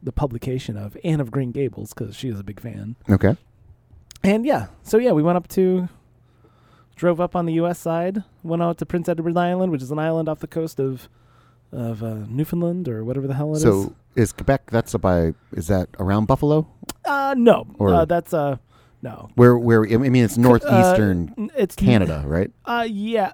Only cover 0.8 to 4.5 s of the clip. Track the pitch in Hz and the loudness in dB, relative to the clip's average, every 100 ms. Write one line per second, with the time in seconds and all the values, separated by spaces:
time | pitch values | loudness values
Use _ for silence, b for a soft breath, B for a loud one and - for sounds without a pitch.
0.8 | 104 - 175 156 127 139 127 120 135 107 | -12 -8 -4 -2 -2 -4 -6 -4 -6 -6
1.8 | 104 - 107 101 131 101 98 101 117 104 | -14 -12 -12 -10 -8 -8 -10 -14 -14 -12
2.8 | 104 120 - 98 98 160 _ _ - - | -14 -10 0 2 4 0 _ _ -20 -20
3.8 | _ - - - 196 214 247 | _ -20 -20 -4 0 0 0